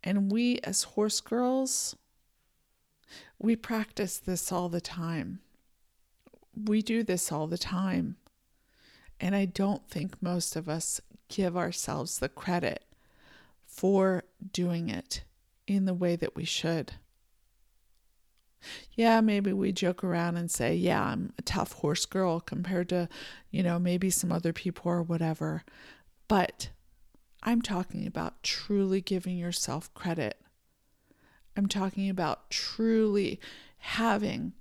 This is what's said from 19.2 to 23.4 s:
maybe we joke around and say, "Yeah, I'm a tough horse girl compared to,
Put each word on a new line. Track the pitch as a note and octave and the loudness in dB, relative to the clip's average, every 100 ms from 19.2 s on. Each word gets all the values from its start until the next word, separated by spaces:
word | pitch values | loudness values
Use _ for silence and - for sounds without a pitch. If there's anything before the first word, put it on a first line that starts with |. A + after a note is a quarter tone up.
maybe | A3 G#3 G3+ | 6 4 2
we | G3 G3 | 2 0
joke | F3+ F3+ F3+ | 2 0 0
around | F#3 E3+ E3+ E3+ | 0 0 0 0
and | E3+ | -2
say, | - A#2+ | 0 2
"Yeah, | E3+ F3+ G#2+ | 2 2 2
I'm | G2 - - - | 0 -2 -4 -6
a | |
tough | - G3 - | -4 -2 -2
horse | - D3 D#3 - | -2 -2 0 -2
girl | F#3 F#3 E3 | 0 0 0
compared | - - F3 F#3 F3+ | -4 -6 -2 -2 0
to, | F3+ E3+ - - - | 0 -2 -6 -16 -16